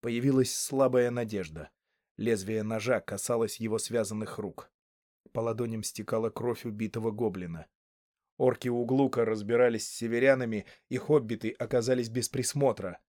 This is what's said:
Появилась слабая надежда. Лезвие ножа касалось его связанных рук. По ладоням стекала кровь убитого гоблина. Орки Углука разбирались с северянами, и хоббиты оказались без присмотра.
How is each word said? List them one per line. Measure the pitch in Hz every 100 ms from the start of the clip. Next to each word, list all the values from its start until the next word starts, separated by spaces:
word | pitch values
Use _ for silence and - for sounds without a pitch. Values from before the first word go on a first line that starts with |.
Появилась | 120 117 131 131 127 -
слабая | - 135 131 127 120
надежда. | 120 113 104 82 80 76 _ _ _ _ -
Лезвие | 110 110 95 110
ножа | 107 110 107 117
касалось | - 98 - 120 113 -
его | 113 110
связанных | - 117 104 107 107 -
рук. | 101 - - _ _ _ _ _ _
По | 120
ладоням | 117 113 117 110
стекала | 101 - 104 113 110
кровь | - 120 113 120
убитого | 107 110 117 110
гоблина. | 107 113 92 90 82 78 _ _ _ _ _ _ _
Орки | 131 120 123
Углука | 120 120 135 139 127 113
разбирались | 110 104 117 123 113 -
с |
северянами, | - 117 117 131 135 120 107 - - _
и | 123
хоббиты | - 151 113 113 110
оказались | - 117 127 117 127 113
без | 120 113
присмотра. | - 123 143 139 107 95 85 _